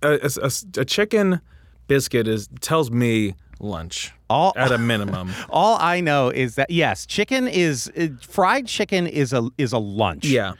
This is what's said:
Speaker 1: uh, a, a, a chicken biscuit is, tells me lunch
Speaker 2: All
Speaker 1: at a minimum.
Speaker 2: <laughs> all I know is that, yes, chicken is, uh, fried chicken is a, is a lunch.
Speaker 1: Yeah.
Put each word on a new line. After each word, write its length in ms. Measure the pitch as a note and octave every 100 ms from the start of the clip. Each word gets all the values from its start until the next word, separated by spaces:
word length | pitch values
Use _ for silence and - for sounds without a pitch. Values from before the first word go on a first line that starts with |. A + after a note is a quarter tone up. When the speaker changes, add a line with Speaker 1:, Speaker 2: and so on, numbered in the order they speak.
Speaker 1:
uh, 160 | D3 D3
a, 240 | C#3 - C#3
a, 340 | - - -
a 40 | B2+
chicken 540 | - G#3 G#3+ G3 F3+ - - - - -
biscuit 400 | C#3 - A#2+ A2
is, 220 | A2 G2+ -
tells 280 | - D#3+ C3
me 460 | A#2+ A#2+ A2 G#2 F#2 - -
lunch 520 | G#2 F2 E2 - - - -
Speaker 2:
All 240 | C3 F#3 -
Speaker 1:
at 160 | C3
a 60 | A#2+
minimum. 520 | A#2 A2+ G2+ F#2 F2+ F#2+
Speaker 2:
<laughs> 80 | -
all 280 | D3+ G#3 A3+
I 220 | E3 F3
know 280 | E3+ C#3+ B2+
is 260 | B2+ B2+ B2
that, 160 | C3+
yes, 340 | E3+ C#3+ F#2+ -
chicken 420 | - G#3 C4 B3+
is, 440 | F3+ E3+ C3 - -
uh, 120 | E3 B2+
fried 440 | - - F#3+ B3+ A#3+
chicken 380 | - G#3 F#3+ E3+
is 280 | D3+ C3
a, 140 | C3 A#2 -
is 120 | B2+
a 60 | A#2
lunch. 460 | G2+ G2+ G2+ D#2 D3+
Speaker 1:
Yeah. 280 | B2+ G2 F2+